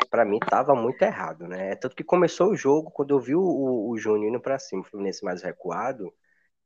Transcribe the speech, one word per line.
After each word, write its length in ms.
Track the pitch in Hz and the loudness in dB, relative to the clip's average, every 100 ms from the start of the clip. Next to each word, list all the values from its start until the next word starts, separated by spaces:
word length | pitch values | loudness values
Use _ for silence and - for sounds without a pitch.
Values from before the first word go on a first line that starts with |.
| - | 0
pra 140 | 113 | 2
mim 160 | 107 104 | 4 2
tava 340 | - 101 135 | 2 2 4
muito 280 | 135 113 131 | 2 2 0
errado, 440 | 196 185 160 160 175 | 0 0 -8 -10 -10
né? 240 | 180 - | -8 -6
É 40 | 196 | -6
tanto 200 | 127 - | -6 -8
que 80 | |
começou 460 | 156 180 170 - 180 | 0 4 4 4 2
o 40 | 175 | 2
jogo, 340 | 135 147 156 | 4 2 2
quando 220 | - 139 | -4 0
eu 80 | 139 | 0
vi 140 | 120 156 | 2 0
o, 40 | |
o, 480 | 190 135 135 123 107 | 2 0 0 0 -2
o 80 | 117 | -2
Júnior 320 | 107 107 107 | 0 2 0
indo 100 | 120 | -2
pra 180 | 131 135 | -2 -4
cima, 240 | - 95 | -4 -8
o 20 | |
Fluminense 400 | 92 104 98 92 | -8 -6 -6 -4
mais 180 | 98 90 | -6 -6
recuado, 720 | 90 85 92 87 117 135 90 - _ _ _ _ | -6 -8 -6 -4 -4 -6 -10 -14 _ _ _ _